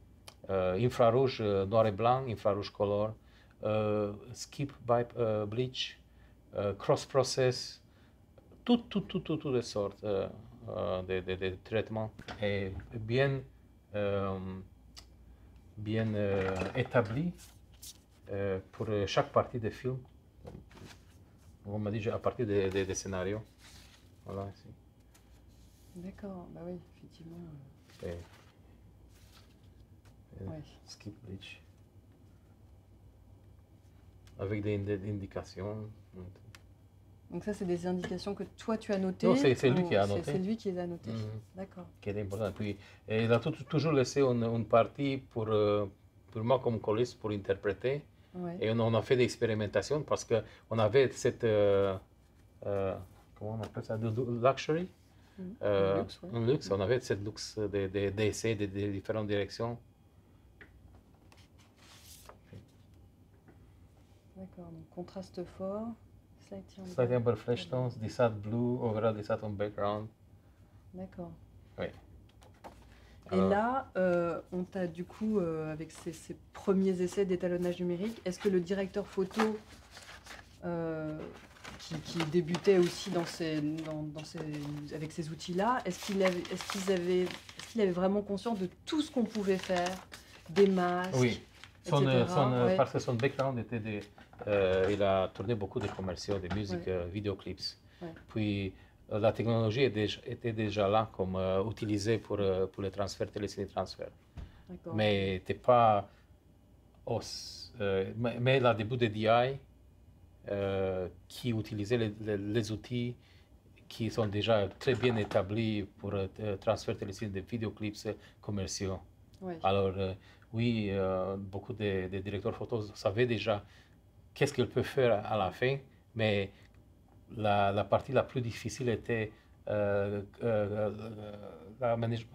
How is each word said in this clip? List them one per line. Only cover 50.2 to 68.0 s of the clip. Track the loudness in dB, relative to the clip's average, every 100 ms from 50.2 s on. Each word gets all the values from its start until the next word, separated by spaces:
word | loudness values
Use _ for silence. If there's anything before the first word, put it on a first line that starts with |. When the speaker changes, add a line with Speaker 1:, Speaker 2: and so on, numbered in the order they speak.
Speaker 1:
que | 0 0 0 -10 -4
on | 2
avait | 4 6 4
cette, | 4 0 2
euh, | 2 4 6 6 4 0 -8 _ -20 -20 -20 -12 -4
euh, | -2 -2 -4 -8 -20 -20 -12
comment | -8 -6
on |
appelle | -6 -8
ça, | -6 -4
de, | -2
de | -2 -2 2 2
luxury, | 2 0 -2 -2 -10 -20 -20 -20 -14
Speaker 2:
Mhm. | -12 -4
Speaker 1:
euh, | 2 4 4 2
Speaker 2:
Le |
luxe, | -2 -8
ouais. | -8
Speaker 1:
un | -2 2
luxe, | 2 2
Speaker 2:
Mhm. | 0
Speaker 1:
on |
avait | 2 2
cette | 0 -2
luxe | -4 -8 -8 -4
de, | -2 0 0
de, | 0 0
d'essais | 2 0 0 -2 0
de, | -2
de | -2 -4
différentes | -4 -4 -4 -2
directions. | -2 -2 -4 -6 -6 -12 _ _ -20 -20 -20 -20 -20 -20 -20 -20 -20 -20 -20 -20 -20 -20 -20 -20 _ -20 -20 -20 -20 -20 -20 -20 -20 -20 -20 -20 -20 -20 -20 -20 -20 -20 -20 -20 -20 -20 -20 -20 -20 -20 -18
Speaker 2:
D'accord, | -16 -16 -16
donc | -16 -14
contraste | -12 -10 -10 -10 -8 -10 -6
fort, | -6 -4 -6 -10 -16 -20 -20 -20 -16
slight | -16 -14 -14
amber | -4
Speaker 1:
Slight | 2 4
amber | 4 2 0
flash | 0 -2 -2
Speaker 2:
tones. | -2 -2
Speaker 1:
tones, | -4